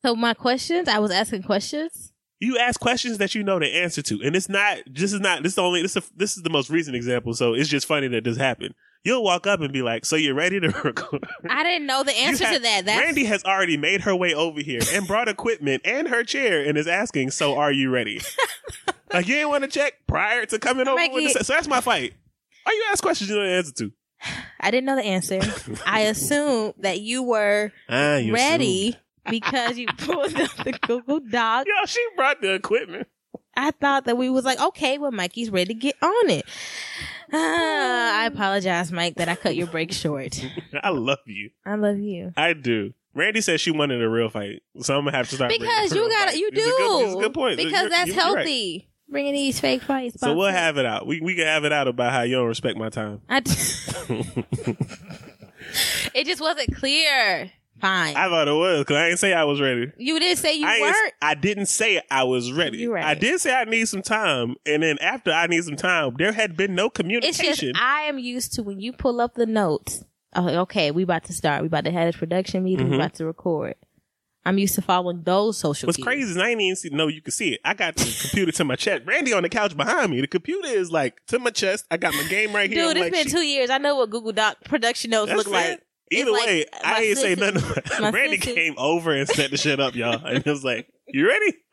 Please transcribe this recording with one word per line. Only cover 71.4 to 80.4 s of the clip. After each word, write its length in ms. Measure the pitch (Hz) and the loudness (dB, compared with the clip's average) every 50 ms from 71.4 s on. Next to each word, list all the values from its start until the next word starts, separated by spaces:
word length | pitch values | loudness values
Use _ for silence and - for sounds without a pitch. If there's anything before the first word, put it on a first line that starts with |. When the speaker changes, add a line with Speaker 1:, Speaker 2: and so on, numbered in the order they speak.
| - 160 147 143 | 0 0 0 0
Speaker 1:
We 60 | 160 | 0
about 180 | 160 165 151 - | 0 -2 0 0
to 60 | 156 | 0
have 160 | 170 175 165 | 0 2 2
this 80 | 165 165 | 0 0
production 460 | - 175 165 170 185 185 - - 185 185 | -2 -4 -2 -2 -2 -2 0 -2 -2 0
meeting. 240 | 185 185 160 131 | 0 2 2 2
Speaker 2:
Mm-hmm. 40 | 131 139 | 2 2
Speaker 1:
We 60 | 135 | 2
about 140 | 151 151 - | 0 -2 -4
to 100 | - 160 | -6 -6
record." 480 | 160 165 - - 180 165 147 123 90 - _ _ _ _ _ _ _ _ _ _ _ _ _ _ | -6 -6 -4 -2 -2 -2 -2 -2 -6 -8 _ _ _ _ _ _ _ _ _ _ _ _ _ _
I'm 140 | - 190 | 0 2
used 160 | 196 196 196 - | 2 2 2 0
to 60 | - | -2
following 400 | - - 185 180 180 180 175 175 160 | 0 2 2 2 2 -2 -4 -4 0
those 340 | 175 180 196 208 226 208 | 2 2 4 2 2 0
social 280 | - - 156 143 - - | 0 -2 -2 -2 0 0
Speaker 2:
What's 100 | 127 170 | -2 -2
Speaker 1:
cues. 80 | 143 131 | 0 0
Speaker 2:
crazy 260 | 240 254 285 262 214 | -2 -2 -2 -2 -2
is 60 | 165 | 0
I 100 | 175 185 233 | 0 0 0
ain't 120 | 240 220 | 2 2
even 140 | 202 185 185 | 2 0 0
see, 120 | - - 170 | -2 -6 -4
know 180 | 139 147 160 | -2 0 0
you 140 | 151 156 151 | 0 0 -4
can 100 | _ - - | _ -8 -6
see 200 | - 220 170 117 | -2 -2 -2 -2
it. 40 | - - | -2 -2
I 80 | 156 202 | -2 -2
got 200 | 196 208 165 156 | 0 -2 -4 -2
the 200 | - - - - | -2 -2 -2 -2
<laughs> 40 | - | -6
computer 320 | - - - 208 190 170 - | -6 -2 0 2 2 2 2
to 100 | - 170 | 0 0
my 120 | 139 127 | 0 0
chest. 260 | - - 214 196 - 117 | 0 0 -2 -2 -2 -2
Randy 280 | 160 226 320 302 254 220 | -2 0 0 2 2 2
on 100 | 190 175 | 2 0
the 60 | 170 | 0
couch 260 | - 233 208 202 160 | 0 0 0 0 0
behind 320 | 147 143 151 233 349 254 196 | -2 0 0 2 2 2 2
me. 100 | 147 120 | 2 0
The 60 | 135 | 0
computer 420 | - - 180 | 0 -2 -4